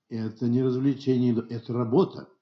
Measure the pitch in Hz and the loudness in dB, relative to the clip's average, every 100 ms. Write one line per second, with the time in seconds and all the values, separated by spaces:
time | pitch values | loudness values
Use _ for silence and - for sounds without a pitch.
0 | - 113 110 107 120 123 131 127 139 131 | -12 -8 -8 -4 0 2 2 0 0 0
1 | 131 127 123 113 - 117 - 117 117 139 | 0 2 2 0 -2 -8 -6 -4 2 2
2 | 190 - 69 _ | 2 0 -16 _